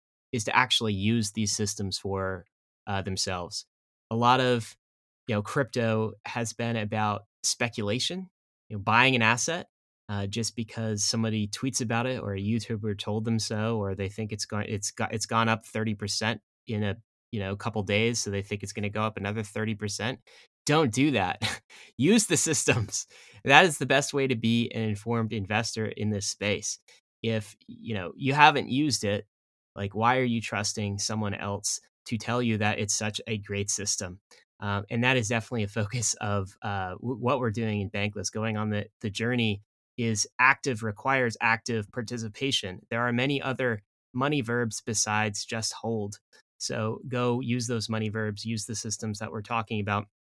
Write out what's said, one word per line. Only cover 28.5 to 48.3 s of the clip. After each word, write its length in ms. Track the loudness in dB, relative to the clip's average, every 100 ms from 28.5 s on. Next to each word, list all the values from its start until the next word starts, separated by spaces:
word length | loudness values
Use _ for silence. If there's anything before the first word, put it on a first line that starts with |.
| 8 0
used 360 | 2 2 2 0
it, 200 | 0 -4 _ _ _ _ -8
like, 200 | -6 0
why 220 | 2 4
are 80 | 2
you 160 | 0
trusting 580 | -2 -2 -2 -2 -2 -2
someone 340 | -4 -2 -4
else 460 | -4 -4 -4 -4 -6 -8 _ -6
to 100 | -6
tell 240 | -2 0
you 160 | 2 2
that 220 | 2 0
it's 140 | -2
such 280 | -2 -2 -6 -6
a 100 | -6
great 320 | -4 -4 -2
system? 500 | -4 -2 -4 -4 -10 _ -20 _ _
Um, 240 | -2 -2 -2
and 160 | 2 4
that 100 | 4
is 140 | 2
definitely 340 | 0 -2 -4
a 60 | -2
focus 460 | -2 -2 -2 -2 -2
of, 420 | -2 -2 -2 -8
uh, 280 | -6 -4 -4 -6
w-, 200 | -6 -2
what 240 | 0 0
we're 100 | 0
doing 300 | -2 -2 -2
in 100 | -2
Bankless. 400 | -2 -2 -2 -6
Going 280 | -4 -2 -2
on 120 | 0
the, 180 | -2 -4 _
the 100 | -8
journey 520 | -2 -2 2 2 0 -6 _ _ -4
is 300 | -2 0 -4 4
active, 460 | 6 6 2 -2
requires 540 | -4 -4 0 2 2 2
active 500 | 0 0 0 -4 -4
participation. 880 | -6 -6 -6 -8 -4 -2 -2 -4 -10 -6
There 120 | -2
are 120 | 0
many 280 | 2 2 0
other 420 | -2 -2 0 0 -6 _ _
money 280 | -2 0 0
verbs 400 | 0 0 0 -4 -4
besides 600 | -2 0 2 0 -2 -6
just 260 | -4 -4
hold. 480 | -4 -4 -2 -4 -8 _ -20 _ _
So 420 | -6 -2 -2 -4 -6
go 320 | -2 0 0
use 280 | 0 -2 0
those 200 | -2 -2
money 220 | -2 -2
verbs, 340 | -2 -2